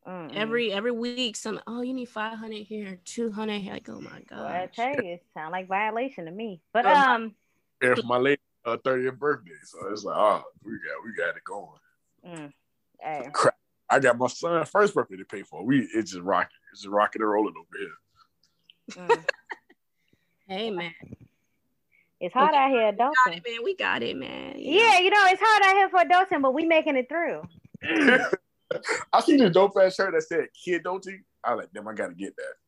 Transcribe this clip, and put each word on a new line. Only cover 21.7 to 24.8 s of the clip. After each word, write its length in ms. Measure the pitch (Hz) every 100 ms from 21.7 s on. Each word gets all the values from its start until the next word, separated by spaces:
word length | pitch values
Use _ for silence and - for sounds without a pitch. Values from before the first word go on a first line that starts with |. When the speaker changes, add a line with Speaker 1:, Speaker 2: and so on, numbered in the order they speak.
| _ _ _ _ _
Speaker 1:
It's 140 | 175
hot 220 | 247 294 294
Speaker 2:
Okay, 20 |
Speaker 1:
out 140 | 269
here, 180 | 254 220
Speaker 2:
we 60 | 202
got 160 | 247
Speaker 1:
adulting. 240 | 302 - 170
Speaker 2:
it, 60 | 233
man. 160 | 233
We 120 | 240 370
got 260 | - 92
it, 160 | - -
man. 400 | 262 64 65 -
You 220 | - 339